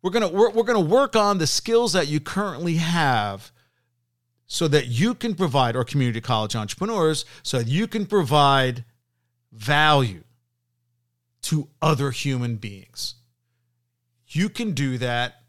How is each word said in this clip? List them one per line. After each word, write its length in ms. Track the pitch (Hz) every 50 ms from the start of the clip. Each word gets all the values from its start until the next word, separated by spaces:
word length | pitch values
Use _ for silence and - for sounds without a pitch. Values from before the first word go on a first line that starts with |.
| -
We're 80 | 185
gonna, 160 | 180 233 220
we're, 240 | 175 160 196 226 233
we're 100 | 202 226
gonna 200 | 226 214 240 214
work 340 | 170 151 196 254 277 - -
on 240 | 226 208 202 202 185
the 80 | 165
skills 460 | 139 - - - - 226 233 240 220 160
that 160 | 190 156 143
you 100 | 151 151
currently 560 | 147 - - 185 208 202 156 123 170 175 165
have 760 | 165 165 165 170 170 156 139 127 113 104 104 98 98 - - _ _ _ _ _ _ _ _ _ _ _ _ _ _ _ _ _ _ _
so 220 | _ - - 170
that 180 | 156 143 151 131
you 300 | 123 120 117 170 233 247
can 180 | - - 233 202
provide, 420 | 160 190 160 117 143 127 117 117
or 80 | 127 120
community 380 | - - 143 131 123 110 113
college 340 | - - 123 110 107 104 -
entrepreneurs, 680 | 113 107 104 - - 185 214 233 202 165 156 156 147 - - - -
so 160 | _ - -
that 100 | 127 117
you 200 | 113 131 175 220
can 180 | 226 - 220 202
provide 800 | - 208 202 170 117 147 147 143 139 139 135 131 127 123 123 120 _ _ _ _ _ _ _ _ _ _ _ _ _
value 720 | - 113 107 107 147 147 151 151 151 143 131 110 95 82 - _ _ _ _ _ _ _ _ _ _ _ _ _ _ _ _ _ _ _ _ _ _ _
to 260 | - - 160 151 139 - _ _
other 300 | - 156 160 113 139 139
human 460 | 120 - - 143 135 127 123 120 117
beings. 580 | 104 104 104 98 95 95 _ _ - - - - _ _ _ _ _ _ _ _ _ _ _ _ _ _ _ _ _ _ _ _ _ _
You 200 | _ - 151 190
can 260 | 214 - - 233 214 165
do 260 | 123 143 135 127 120
that. 420 | 127 123 120 120 123 120 - _ _